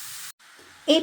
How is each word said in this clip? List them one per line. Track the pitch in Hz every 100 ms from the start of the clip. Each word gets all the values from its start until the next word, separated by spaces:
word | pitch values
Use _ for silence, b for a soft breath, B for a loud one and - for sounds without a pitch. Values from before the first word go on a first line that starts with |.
| - - - - - - - - -
এই | 311